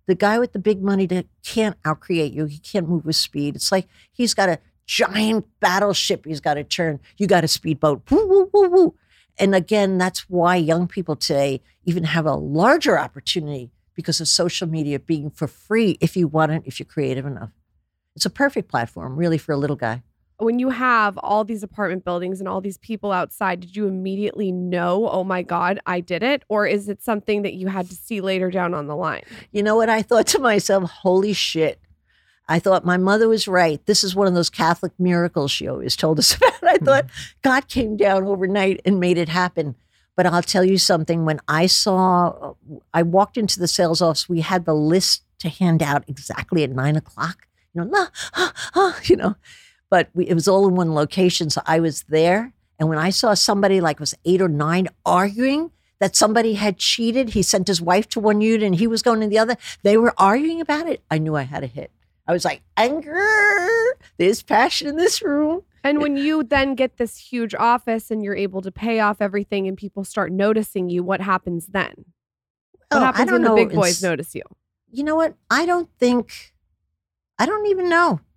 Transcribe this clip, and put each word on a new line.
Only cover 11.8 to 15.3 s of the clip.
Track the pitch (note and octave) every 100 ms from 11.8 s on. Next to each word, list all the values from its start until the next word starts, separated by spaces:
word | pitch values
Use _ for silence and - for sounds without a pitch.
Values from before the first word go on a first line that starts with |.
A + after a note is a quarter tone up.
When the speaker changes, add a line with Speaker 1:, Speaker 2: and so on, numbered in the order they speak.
| -
Speaker 1:
even | F3 E3
have | E3+ D#3
a | C#3
larger | D3+ D3+ G#3+ D#4 D4 E3
opportunity | C3+ C#3 - F3+ D3 C#3 A#2+ _ _ -
because | E3 D#3+
of | D#3+
social | - F3 - E3+
media | D#3+ D3 C#3
being | - D#3+
for | D3